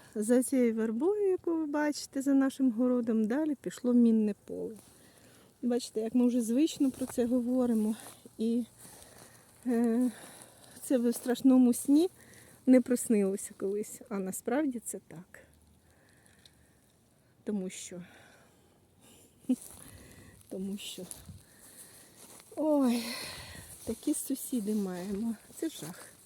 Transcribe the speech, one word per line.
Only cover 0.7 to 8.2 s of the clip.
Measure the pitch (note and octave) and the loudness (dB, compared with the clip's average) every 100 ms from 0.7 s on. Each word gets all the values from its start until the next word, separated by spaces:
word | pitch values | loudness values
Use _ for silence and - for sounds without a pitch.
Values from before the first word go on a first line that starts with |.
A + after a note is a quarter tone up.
вербою, | A3 A3+ A3 E4 G#4 G4 | 2 -2 0 0 2 0
яку | F4+ F4 E4 | 0 -2 -2
ви | D4+ | -2
бачите, | D4 D4+ - - C#4 | -2 -2 -4 -6 -4
за | C4+ | 2
нашим | C4+ C4+ - C4 | 4 2 2 0
городом, | G#3+ B3+ B3 A#3 A3 G#3+ | 2 2 2 0 0 0
далі | C4+ D#4 C#4 | 0 -2 -4
пішло | F3+ - B3 | -6 -4 2
мінне | A#3+ A#3 A3 G#3 G3+ - | 6 6 6 2 -2 -10
поле. | F3 F3 G#3 - - - - - - - - | -10 -8 -12 -20 -20 -20 -20 -20 -20 -20 -6
Бачите, | A#3+ A#3+ - A3 | -2 -2 -4 -6
як | A3+ B3 | -2 2
ми | A#3+ | 4
вже | B3 | 2
звично | A3 A#3+ D#4+ - C4+ | 0 2 2 2 -2
про | - B3+ | 0 -6
це | - A#3 | -2 0
говоримо. | B3+ A#3+ B3+ B3 A3 G#3+ A3 - - | 0 0 0 2 2 0 -2 -10 -20